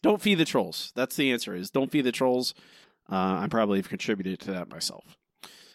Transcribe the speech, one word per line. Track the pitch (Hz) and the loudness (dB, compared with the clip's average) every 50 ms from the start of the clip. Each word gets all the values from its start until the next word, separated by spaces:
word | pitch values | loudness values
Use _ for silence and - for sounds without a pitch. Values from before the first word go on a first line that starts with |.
| - | 2
don't | 320 208 202 | 2 2 4
feed | - 214 202 | 4 4 4
the | 160 160 | 4 4
trolls. | - - 131 98 85 80 - - - - | 2 2 0 0 0 -4 -10 -10 -8 -4
That's | 120 127 123 - | -2 -2 -2 0
the | - 143 135 | 0 2 2
answer, | 123 120 - 107 95 | 2 0 -2 -4 -6
is | 90 92 - | -8 -6 -2
don't | - 135 135 131 | 0 0 0 0
feed | - 151 131 | 0 0 2
the | 123 | 2
trolls. | 120 - 135 127 123 127 127 - - - - - - - - _ _ _ _ - | 2 2 2 2 2 2 0 -2 -6 -10 -18 -20 -20 -20 -20 _ _ _ _ -4
Uh, | 95 95 92 95 95 87 | -2 0 2 2 0 0
I | 98 - | -2 0
probably | - 113 110 101 101 98 | 2 2 2 2 2 0
have | 95 - | 0 -2
contributed | - 92 - - 110 95 92 95 92 - | -6 -6 -4 -2 -2 -2 -2 -4 -6 -6
to | - 101 | -6 -8
that | 95 90 85 - | -8 -8 -8 -10
myself. | - - - - - - - - - _ _ _ _ _ - - - - - - - | -10 -8 -8 -8 -8 -10 -18 -20 -20 _ _ _ _ _ -20 -20 -20 -20 -20 -20 -20